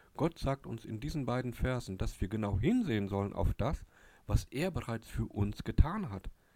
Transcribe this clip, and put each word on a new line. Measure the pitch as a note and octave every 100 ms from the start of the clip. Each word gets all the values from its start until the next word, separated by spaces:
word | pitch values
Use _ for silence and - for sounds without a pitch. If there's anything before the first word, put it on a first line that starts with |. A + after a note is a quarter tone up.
| - -
Gott | E3 -
sagt | C#3 C3+ -
uns | A#2 -
in | A2
diesen | C#3 D#3 B2
beiden | B2 B2
Versen, | A#2 B2+ B2+ - F#2+
dass | A2 -
wir | F#2+
genau | A2 G#2 F#2+
hinsehen | B2+ B3 G3+ A2 G2
sollen | G2 G2+
auf | - F#2
das, | - G#2 - - - - - -
was | A2 -
er | B2+ D#3
bereits | D3 A#2+ A2+ -
für | - A2+
uns | - G2+ G#2
getan | - A2 C#3+ G3+ F3
hat. | G2 - - _